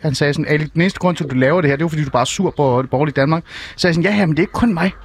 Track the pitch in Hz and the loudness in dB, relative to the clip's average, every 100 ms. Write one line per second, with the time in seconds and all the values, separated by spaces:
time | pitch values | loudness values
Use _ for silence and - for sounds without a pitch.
0 | 156 131 147 147 151 151 151 160 180 - | -4 0 0 0 0 0 0 0 0 0
1 | 180 165 147 127 131 175 151 139 165 156 | -2 -2 -2 2 2 2 2 0 -2 -2
2 | 143 123 127 - 180 - 143 123 131 131 | -2 0 0 0 -2 0 0 0 0 -2
3 | 151 139 139 160 - - - - 180 170 | 0 0 0 0 -4 -14 -16 -2 0 2
4 | 175 208 180 147 202 - 240 170 185 - | 2 2 2 2 0 0 0 2 -2 -4